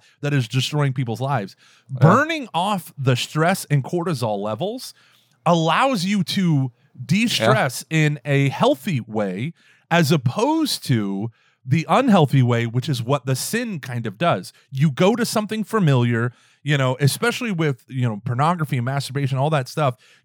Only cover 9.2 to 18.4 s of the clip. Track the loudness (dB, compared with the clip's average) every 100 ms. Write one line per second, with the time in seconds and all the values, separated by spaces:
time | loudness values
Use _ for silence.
9.2 | -4 -4 -8 -10 _ _ _ 2 4 2
10.2 | 0 -2 0 0 -2 -4 -2 0 0 -4
11.2 | -8 -10 _ _ -2 -2 2 2 4 4
12.2 | 6 4 2 2 0 -4 -4 -4 -2 -2
13.2 | -2 -4 -2 -4 -4 -8 -8 -8 -8 -2
14.2 | 0 0 -4 -18 _ 0 0 4 2 2
15.2 | 0 -2 -4 -6 -2 0 2 4 2 0
16.2 | -2 -6 _ _ -2 0 0 2 2 2
17.2 | -2 -2 -4 -2 -2 -2 _ -4 -2 -2
18.2 | -4 0